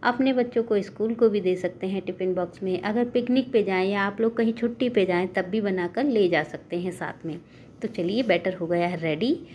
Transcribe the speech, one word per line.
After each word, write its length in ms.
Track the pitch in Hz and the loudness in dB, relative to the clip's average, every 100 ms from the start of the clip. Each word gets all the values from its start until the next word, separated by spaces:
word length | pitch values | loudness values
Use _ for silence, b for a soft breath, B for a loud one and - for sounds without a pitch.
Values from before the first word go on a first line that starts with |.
अपने 300 | 240 247 262 | 0 2 2
बच्चों 300 | 247 240 233 | 2 0 0
को, 180 | 233 208 | 0 0
स्कूल 320 | 190 - 220 | -2 -4 -4
को 160 | 226 226 | 2 4
भी 120 | 202 | 4
दे 140 | 180 180 | 2 0
सकते 300 | 175 - 190 | -2 -6 -4
हैं 140 | 190 | -4
टिफ़िन 320 | 190 185 185 | -6 -4 -2
बॉक्स 300 | 185 175 - | -2 -4 -4
में। 160 | 190 185 | -4 -2
अगर 240 | 202 226 240 | -2 0 0
पिकनिक 440 | 247 240 254 247 | 0 2 2 2
पे 120 | 226 | 2
जाएं 220 | 196 185 190 | 2 2 2
या 160 | 202 | 0
आप 200 | 196 202 | 0 0
लोग 140 | 226 233 | 0 2
कहीं 160 | 226 | 0
छुट्टी 360 | 226 233 233 247 | 0 -2 0 0
पे 160 | 240 185 | 2 2
जाएं, 220 | 175 185 | 2 0
तब 180 | 190 185 | -2 -2
भी 160 | 220 | -2
बनाकर 420 | 202 185 175 220 285 | 0 0 -2 0 2
ले 220 | 226 180 | 4 4
जा 140 | 160 151 | 4 0
सकते 340 | 151 - 175 | -6 -8 -6
हैं 120 | 185 | -4
साथ 320 | 175 156 - 160 | -6 -8 -8 -10
में। 140 | 151 B B B - | -10 B B B -10
तो 60 | 226 | -8
चलिए, 360 | - 175 220 | -4 -2 0
बैटर 300 | 226 175 185 | 2 2 2
हो 140 | 180 165 | -4 -2
गया 200 | 175 175 | 0 0
है 120 | 175 | 0
रेडी। 380 | 160 151 233 330 B | -2 0 0 -2 B